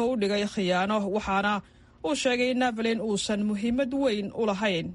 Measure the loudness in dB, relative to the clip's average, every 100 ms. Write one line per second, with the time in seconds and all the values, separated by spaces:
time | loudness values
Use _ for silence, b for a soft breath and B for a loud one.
0 | 0 2 0 0 -2 -2 0 2 2 0
1 | 0 -2 0 0 2 -2 B B B B
2 | -4 0 2 2 0 2 0 0 -2 0
3 | -2 -2 0 -2 0 0 0 0 0 0
4 | 0 0 -4 -2 -2 0 0 0 -4